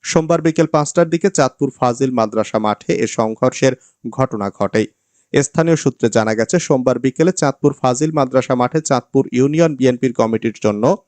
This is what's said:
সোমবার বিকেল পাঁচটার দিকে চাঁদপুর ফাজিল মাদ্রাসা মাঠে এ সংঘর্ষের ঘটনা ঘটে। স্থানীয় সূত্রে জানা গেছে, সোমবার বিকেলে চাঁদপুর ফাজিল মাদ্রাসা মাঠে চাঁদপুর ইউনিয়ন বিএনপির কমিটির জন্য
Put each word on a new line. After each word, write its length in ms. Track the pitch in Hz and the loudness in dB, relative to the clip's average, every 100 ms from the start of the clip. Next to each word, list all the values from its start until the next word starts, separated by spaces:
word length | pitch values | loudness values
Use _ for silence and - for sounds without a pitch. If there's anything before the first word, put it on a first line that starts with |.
সোমবার 400 | - 170 160 170 | 0 0 2 0
বিকেল 260 | 160 160 160 | 2 0 2
পাঁচটার 420 | 156 147 - 170 | 2 0 0 0
দিকে 200 | 165 202 | 0 0
চাঁদপুর 420 | - 131 _ 135 - | 2 0 _ -6 0
ফাজিল 320 | 123 120 135 | -2 0 0
মাদ্রাসা 480 | 123 110 110 104 110 | 0 0 0 -2 -2
মাঠে 340 | 107 104 - | -2 -4 -4
এ 140 | 170 110 | -2 -2
সংঘর্ষের 680 | - 110 110 127 - 135 127 _ _ 120 | -2 -4 0 -2 2 0 0 _ _ -12
ঘটনা 400 | 120 131 110 101 | -4 -4 -2 -6
ঘটে। 380 | - 101 110 107 _ _ _ _ 139 | -4 -2 0 -2 _ _ _ _ -2
স্থানীয় 320 | 139 - 165 160 | 0 0 0 2
সূত্রে 340 | 139 - 117 | 0 0 0
জানা 240 | 113 110 | 0 0
গেছে, 260 | 110 113 180 | -2 0 -2
সোমবার 400 | - 139 127 123 | 0 0 0 0
বিকেলে 320 | 135 - 165 | -2 0 0
চাঁদপুর 420 | 185 147 - 147 | 0 -2 0 -2
ফাজিল 380 | 139 131 123 156 | 0 -2 0 -2
মাদ্রাসা 440 | 156 131 131 - 127 | 0 0 0 0 0
মাঠে 260 | 123 160 | 0 -2
চাঁদপুর 480 | 151 127 - 135 - | -2 -4 0 -2 0
ইউনিয়ন 440 | 123 139 151 165 135 | 0 0 2 0 2
বিএনপির 380 | 127 123 131 | 0 2 -2
কমিটির 420 | 117 113 110 117 107 | 0 0 0 -4 -2
জন্য 340 | 110 104 120 196 | -2 0 0 0